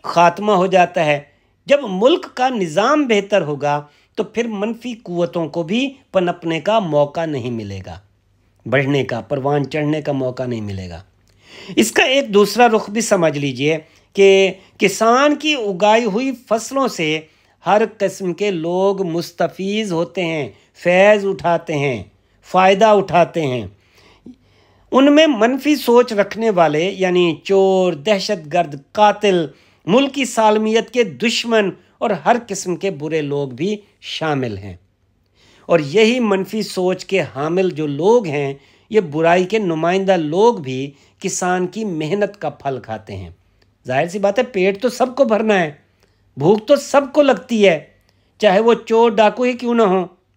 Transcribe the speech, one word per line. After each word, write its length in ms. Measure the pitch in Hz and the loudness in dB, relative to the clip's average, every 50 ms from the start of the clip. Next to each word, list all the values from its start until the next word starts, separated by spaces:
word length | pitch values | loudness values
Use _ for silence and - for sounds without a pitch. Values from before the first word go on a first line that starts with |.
| - | -12
ख़ात्मा 500 | - - 170 175 170 170 202 208 214 208 | -4 2 4 4 4 2 0 0 0 2
हो 120 | 180 180 190 | 2 2 2
जाता 360 | 185 180 175 175 - 185 160 | 2 2 2 2 0 -2 0
है। 280 | 151 147 143 - - _ _ _ _ _ _ _ 175 | 0 -2 -2 -4 -10 _ _ _ _ _ _ _ 0
जब 120 | 269 285 277 | 0 0 0
मुल्क 420 | 208 185 185 214 269 349 359 - | -4 -4 0 2 2 2 2 -2
का 240 | - - - 254 262 | -8 -6 -4 -2 -2
निज़ाम 580 | 254 214 185 165 147 190 214 262 302 302 294 233 | 0 -2 -4 -2 0 0 2 2 2 2 2 2
बेहतर 340 | 220 202 196 202 214 196 | 0 0 0 0 0 -2
होगा 480 | 160 147 147 131 143 143 147 147 147 - _ _ _ _ _ - | 0 -2 -4 -4 -2 -2 -2 -2 -4 -8 _ _ _ _ _ -8
तो 100 | 214 214 - | -8 -6 -6
फिर 120 | 220 233 233 | -6 -6 -6
मनफी 460 | 214 196 202 226 226 226 - 254 233 | -4 -6 -6 -6 -6 -8 -10 -12 -12
कुव्वतों 540 | 214 _ 175 175 170 175 170 - 175 165 156 | -12 _ -8 -4 -4 -4 -4 -4 -6 -6 -4
को 160 | - 170 165 | -6 -6 -6
भी 320 | 156 208 247 269 269 269 - _ _ - | -4 -2 -2 -2 -4 -6 -12 _ _ -2
पनपने 460 | 190 180 175 170 - - 165 160 160 | -2 0 0 -4 -4 -6 -4 -4 -2
का 200 | 151 202 214 233 | -2 0 0 0
मौका 460 | 202 160 147 147 147 143 - 170 165 | 0 0 0 0 0 0 -2 -4 -6
नहीं 260 | 160 147 131 117 123 | -4 -6 -6 -6 -6
मिलेगा, 500 | 120 113 107 101 98 95 92 90 87 95 - _ _ _ _ _ _ _ _ _ _ _ _ 117 | -8 -8 -8 -10 -12 -12 -14 -14 -16 -18 -20 _ _ _ _ _ _ _ _ _ _ _ _ -2
बढ़ने 360 | 120 143 135 135 143 139 120 | 0 0 0 0 0 0 0
का, 180 | 104 127 113 | -2 -4 -6
परवान 440 | 110 - 147 139 127 143 147 147 139 | -6 -6 -6 -4 -2 -2 -2 -2 -2
चढ़ने 360 | 131 - 156 151 147 156 156 | -4 -4 -4 -2 -2 -2 -2
का 120 | 147 151 143 | -4 -4 -4
मौका 320 | 135 135 127 123 - 127 | -4 -4 -4 -6 -6 -6
नहीं 160 | 123 120 110 | -6 -6 -8
मिलेगा। 420 | 104 101 98 95 92 90 87 92 - _ _ _ _ _ _ _ _ _ - - - - 180 - | -8 -8 -8 -10 -10 -12 -14 -16 -18 _ _ _ _ _ _ _ _ _ -20 -20 -18 -4 0 0
इसका 260 | 220 - - - 370 | 0 2 2 0 0
एक 280 | 277 262 277 262 220 | 2 2 0 0 2
दूसरा 340 | 196 202 208 196 - 220 247 | 2 2 2 4 4 4 4
रुख 240 | 233 220 208 214 208 | 4 4 2 -2 -4
भी 120 | 208 233 | -4 -6
समझ 360 | 220 - 208 185 165 156 143 147 | -2 0 0 2 2 0 0 -2
लीजिए 400 | 143 143 127 120 143 151 160 151 - _ _ _ _ _ _ | -4 -6 -4 -2 -2 -2 -2 -2 -6 _ _ _ _ _ _
कि 440 | 190 196 196 196 196 190 185 190 - - _ _ - | 4 6 6 6 6 4 2 -2 -6 -14 _ _ -2
किसान 560 | 208 185 190 - 220 226 240 262 285 302 294 | -2 -2 0 0 2 2 4 4 4 2 0
की 200 | 285 302 311 302 | 0 -2 -4 -4
उगाई 480 | 262 220 202 190 170 202 208 220 233 247 | -2 -4 -4 -2 0 2 4 4 4 2
हुई 280 | 214 185 233 269 269 | 0 -2 -2 -4 -4
फसलों 560 | 254 - - - 214 226 226 - 269 269 262 247 | -6 -8 -6 -4 -4 -4 -4 -6 -4 -2 -2 -2
से 400 | - - 160 151 156 156 156 _ _ _ _ _ _ _ _ | -2 -4 -4 -4 -4 -4 -6 _ _ _ _ _ _ _ _
हर 200 | 165 196 214 226 | 0 2 2 2
किस्म 480 | 214 214 - 202 185 190 - 196 180 165 | 0 -2 -4 -4 -4 -4 -6 -6 -8 -6
के 180 | - 202 208 | -4 -4 -4
लोग 500 | 190 165 156 170 175 185 190 202 196 185 190 | -4 -4 -4 -4 -2 0 0 0 0 -2 -4
मुस्तफीज 840 | 170 160 175 160 - - - 175 156 - - 190 196 208 220 220 196 | -4 -4 -6 -6 -8 -4 -4 -4 -4 -4 -6 -6 -4 -4 -4 -4 -4
होते 300 | 170 165 170 170 - 190 | -4 -4 -4 -4 -6 -6
हैं, 320 | 175 165 165 156 135 - - _ _ _ _ | -6 -4 -4 -6 -6 -8 -12 _ _ _ _
फैज़ 500 | - - 175 180 185 196 208 214 208 196 | -4 -2 2 4 6 6 6 6 4 2
उठाते 480 | 196 185 - 143 175 170 165 165 - 160 | -2 -4 -2 -2 -2 -2 -2 -2 -4 -4
हैं, 380 | 143 143 139 120 104 90 - _ _ _ _ _ _ _ | -4 -2 -2 -4 -6 -8 -12 _ _ _ _ _ _ _
फ़ायदा 500 | - - 185 185 190 202 190 220 214 208 | -2 0 2 4 4 4 4 4 4 6
उठाते 480 | 202 196 196 147 175 165 - - 170 | 4 2 2 2 2 2 2 0 -2
हैं। 360 | 156 135 127 123 104 95 - _ _ _ _ _ _ _ _ _ _ - - _ _ _ _ _ _ _ _ _ _ _ | -4 -2 -4 -4 -6 -10 -14 _ _ _ _ _ _ _ _ _ _ -20 -20 _ _ _ _ _ _ _ _ _ _ _
उनमें 360 | - 247 277 294 285 302 320 320 | 2 4 6 6 6 6 6 4
मनफी 480 | 269 202 214 233 269 269 - 294 302 | 4 2 0 0 0 0 0 0 0
सोच 380 | 254 - 247 233 247 247 240 226 | 0 2 4 4 4 4 4 0
रखने 360 | 202 196 202 - 208 226 226 | -2 -2 -2 -4 -2 -2 0
वाले 400 | 196 175 170 151 196 151 170 196 | 2 2 2 2 2 0 -2 -2
यानी 520 | 196 185 185 180 180 180 180 170 151 - - | -2 -2 -2 0 2 2 2 0 0 -4 -2
चोर, 500 | - 196 196 190 190 190 185 185 180 180 | 0 2 2 4 4 2 2 2 0 -2
दहशतगर्द, 880 | 143 143 214 208 190 190 - 208 175 151 147 170 175 170 151 143 135 - _ - | -2 -2 -2 -2 0 0 -4 -6 -6 -6 -4 -2 -2 -2 -2 -6 -12 -18 _ 0
कातिल, 540 | 214 208 208 202 208 - 202 185 170 156 143 - _ _ _ _ _ _ 160 | 2 2 2 2 2 2 2 2 2 0 -4 -8 _ _ _ _ _ _ 0
मुल्क 240 | 196 262 277 277 | 2 2 2 2
की 140 | 285 285 254 | -2 -4 -6
सालमियत 640 | - - 233 220 214 214 214 214 220 220 226 220 - | -4 -2 2 2 2 2 2 0 0 0 0 -2 -2
के 140 | - 247 233 | -2 -2 -2
दुश्मन 680 | 185 139 120 214 233 233 - - 233 226 220 208 180 - - _ _ _ _ | -2 -2 -4 -2 -2 -2 -2 -2 0 0 0 0 0 -4 -8 _ _ _ _
और 120 | - 226 196 | -4 -4 -4
हर 240 | - - 202 240 233 | -2 0 0 0 0
किस्म 360 | 233 - 196 - - 180 175 | -2 -6 -10 -8 -6 -6 -6
के 160 | 151 196 196 | -4 -6 -6
बुरे 300 | 170 139 147 156 160 160 | -6 -6 -8 -6 -4 -4
लोग 320 | 147 143 143 143 143 131 123 | -4 -4 -4 -4 -6 -6 -6
भी 300 | 117 160 208 214 208 - _ _ _ | -6 -4 -4 -4 -6 -8 _ _ _
शामिल 560 | - - - - 160 156 147 135 123 113 104 95 | -16 -14 -10 -6 -4 -2 -2 -2 -2 -4 -6 -10
हैं। 220 | 101 101 90 - _ _ _ _ _ _ _ _ _ _ _ _ _ _ _ _ _ - | -12 -14 -16 -18 _ _ _ _ _ _ _ _ _ _ _ _ _ _ _ _ _ 0
और 120 | 180 165 | 0 0
यही 380 | 147 139 151 214 220 220 247 254 | 0 0 2 2 4 4 2 2
मनफी 440 | 233 208 196 190 185 - - 220 196 | 0 0 0 0 -2 -4 -6 -6 -6
सोच 400 | - - 190 180 185 185 185 - | -6 -6 -4 -2 -2 -2 -4 -6
के 160 | - 190 185 | -4 -2 -2
हामिल 520 | 147 - - 131 143 160 170 185 190 180 | -2 -4 -6 -6 -6 -2 0 0 0 0
जो 160 | 151 143 156 147 | -2 -4 -4 -4
लोग 400 | 143 139 165 208 233 247 208 160 | -4 0 2 4 4 4 2 0
हैं, 320 | 143 147 143 139 135 139 _ _ _ _ _ _ | -2 -2 -4 -4 -6 -8 _ _ _ _ _ _
ये 100 | 214 214 | 0 0
बुराई 440 | 190 156 139 156 160 165 175 185 185 | 0 0 -2 0 2 4 4 4 2
के 140 | 185 214 220 | 0 -2 -2
नुमाइंदा 560 | 208 170 160 160 160 170 185 196 196 190 190 | -2 -2 -2 -2 0 0 0 0 2 2 2
लोग 460 | 175 156 147 156 185 220 240 233 190 | 0 0 -2 0 2 2 2 2 0
भी 320 | 143 131 131 131 139 143 147 _ _ _ _ _ | -4 -8 -6 -6 -8 -8 -12 _ _ _ _ _
किसान 460 | - 185 - - 190 180 180 185 180 175 | -8 -8 -6 -4 -2 -2 -2 -2 -2 -4
की 180 | - 214 220 | -6 -6 -6
मेहनत 500 | 208 170 156 156 151 190 202 208 196 202 - | -6 -6 -6 -4 -4 -2 -2 -2 -4 -4 -8
का 80 | 165 147 | -10 -10
फल 300 | - - - 139 135 120 | -10 -8 -8 -8 -8 -8
खाते 340 | - - 110 104 104 - 101 | -8 -10 -12 -12 -12 -14 -14
हैं। 220 | 92 92 85 87 _ _ _ _ _ _ _ _ _ _ 127 | -14 -14 -16 -18 _ _ _ _ _ _ _ _ _ _ -4
जाहिर 220 | 127 135 165 175 | -2 -2 -2 -2
सी 100 | 175 214 | -4 -2
बात 200 | 196 202 196 254 | -2 0 0 0
है, 40 | 247 | -2
पेट 380 | - - 190 180 196 196 196 | -2 -2 0 0 0 0 0
तो 80 | - 240 | -2 -4
सबको 360 | 240 - 254 254 247 - 269 | -2 0 -2 -2 0 0 0
भरना 280 | 226 220 202 226 220 208 | 2 2 0 2 2 2
है, 260 | 185 165 151 147 - _ _ _ _ _ _ _ _ _ _ _ 127 | 2 0 -2 -6 -10 _ _ _ _ _ _ _ _ _ _ _ 0
भूख 300 | 143 175 220 208 - - | 2 2 2 2 4 2
तो 80 | 285 | 2
सबको 460 | - - - - 285 277 262 - 302 | 2 2 0 0 0 0 2 2 2
लगती 400 | 285 269 247 185 - - 240 214 | 4 4 2 0 -2 -4 0 2
है, 340 | 202 190 165 143 147 - _ _ _ _ _ _ _ _ _ _ | 4 4 2 2 -4 -12 _ _ _ _ _ _ _ _ _ _
चाहे 180 | 208 208 180 202 | 2 4 4 4
वो 140 | 226 233 233 | 4 4 2
चोर 400 | 233 - - 226 226 233 233 202 | 2 0 0 2 2 2 4 4
डाकू 300 | 220 214 208 - - 247 | 4 4 2 2 2 -2
ही 100 | 247 254 | -2 -2
क्यों 200 | 240 247 233 240 | -2 -4 -2 2
ना 100 | 233 226 | 2 2
हो। 340 | 185 185 185 175 180 - _ _ _ _ | 2 2 0 -2 -4 -10 _ _ _ _